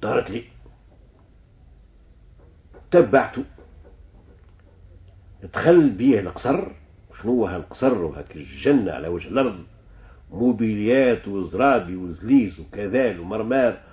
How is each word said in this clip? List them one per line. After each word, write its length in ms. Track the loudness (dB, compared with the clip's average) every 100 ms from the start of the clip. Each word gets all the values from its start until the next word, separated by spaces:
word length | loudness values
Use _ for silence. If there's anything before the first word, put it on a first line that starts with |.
دارت 280 | -2 -2 -4
لي، 140 | -8 -12 -20 -20 -20 _ -20 -20 _ _ _ _ _ -20 -20 -20 _ -20 -20 -20 -20 -20 -20 -20 -20 2
تبعته، 540 | 4 6 4 2 -8 -12 -14 -20 -20 -20 -20 -20 -20 -20 -20 -20 -20 -20 -20 -20 -20 -20 -20 -20 -20
دخل 480 | -12 -2 4 6 6
بيه 300 | 2 2 2
القصر. 480 | 0 -8 -4 -4 -4 -12 -20 -20 -20 -12
شنو 240 | -2 0 0
هالقصر 560 | -4 -12 -2 0 0
وهاك 340 | -4 -8 -14 -16
الجنة 560 | -16 -4 2 2 2
على 160 | -4 -6
وجه 200 | -8 -4
الأرض، 360 | -2 -2 -4 -16 -20 -20 -20 -20 -20 -18
موبيليات 960 | -2 0 2 0 0 2 4 4 2 -2
وزرابي 680 | -6 -6 0 2 2 0 -10
وزليز 640 | -10 -10 4 4 4 -6
وكذال 600 | -16 -10 -4 0 0 -2
ومرمار 600 | -8 -6 -2 0 0 -2 -14